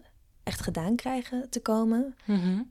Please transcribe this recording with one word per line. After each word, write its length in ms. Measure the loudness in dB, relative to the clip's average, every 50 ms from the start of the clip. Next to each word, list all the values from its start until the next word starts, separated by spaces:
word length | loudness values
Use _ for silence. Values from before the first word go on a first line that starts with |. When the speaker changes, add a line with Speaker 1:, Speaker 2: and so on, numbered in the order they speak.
| -20 -20 -20 -20 -20 _ -18 -12
Speaker 1:
echt 180 | -8 -6 -6 -4
gedaan 340 | -4 -4 -2 -2 0 0 0
krijgen 540 | 0 0 -2 -2 -4 -4 -4 -4 -6 -4 -4
te 100 | -6 -2
komen. 540 | 0 2 2 4 4 4 2 2 0 -2 -6 -6 -2
Speaker 2:
Mhm. 380 | 0 2 2 4 2 2 0 -2 -6